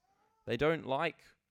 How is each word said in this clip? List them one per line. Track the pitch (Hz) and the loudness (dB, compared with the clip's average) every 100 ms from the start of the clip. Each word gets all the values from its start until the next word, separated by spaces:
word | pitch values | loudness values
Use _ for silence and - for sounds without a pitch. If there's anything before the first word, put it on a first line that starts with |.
| _ _ _ _ - | _ _ _ _ -4
They | 117 | 0
don't | 147 160 110 | 2 0 -2
like | 135 165 - - _ _ | -2 -2 -6 -18 _ _